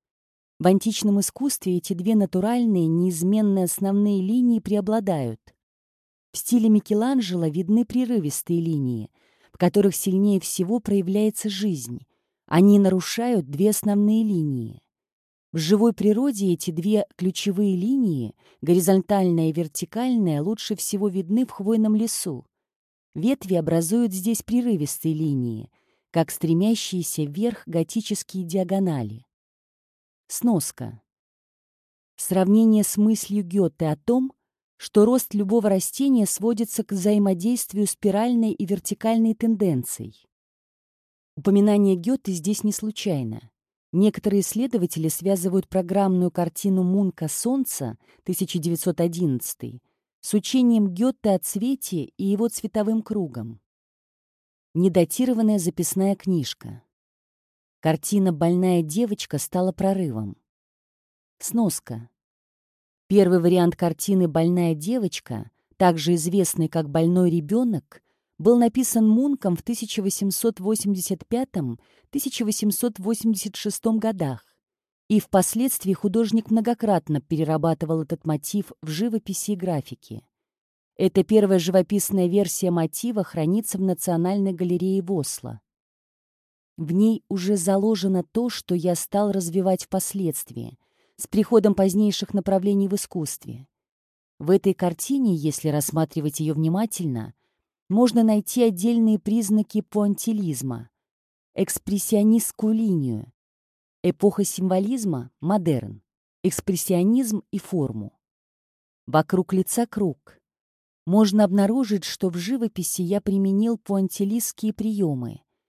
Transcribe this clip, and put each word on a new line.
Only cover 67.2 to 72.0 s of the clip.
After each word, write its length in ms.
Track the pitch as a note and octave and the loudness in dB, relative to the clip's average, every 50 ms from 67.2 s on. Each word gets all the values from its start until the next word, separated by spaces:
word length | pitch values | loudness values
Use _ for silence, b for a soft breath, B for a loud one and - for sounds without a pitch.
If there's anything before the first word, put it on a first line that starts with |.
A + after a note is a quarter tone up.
| F3+ F3 | 4 4
ребёнок», 760 | E3 E3+ D3+ D3 G3+ A#3+ B3+ A#3+ G#3 D3 - _ - - _ _ _ _ _ _ _ - | 2 0 0 0 0 0 0 0 -2 -4 -6 _ -18 -20 _ _ _ _ _ _ _ 2
был 180 | D#3 A3 A#3+ | 4 4 6
написан 500 | A#3+ A#3+ A#3 - C4 B3 - - A3+ A3 | 6 4 4 2 0 -2 0 2 4 4
Мунком 500 | G#3+ G#3+ A#3 C4+ D4 C#4 - - F#3+ F3 | 6 4 4 2 2 0 -2 -2 -2 -2
в 60 | E3 | -2
тысяча 380 | - - A#3+ - A#3 G#3 - A3 | -4 -6 -8 -6 -8 -6 -6 -4
восемьсот 600 | F#3+ G3 - - G3+ G3 F3+ - - A3+ - - | -2 -2 -2 -2 -2 -2 -2 0 -2 -2 -2 -2
восемьдесят 640 | F#3 G#3 A3 G#3+ - G3+ G3+ F#3 - - G3 - - | -2 -2 -2 -2 -2 -2 -2 -2 -4 -4 -6 -8 -6
пятом, 520 | - A3+ A#3+ C4+ - - F#3 C#3+ B2 A#2 b b b b b | -4 -4 -4 -4 -4 -4 -4 -4 -4 -6 b b b b b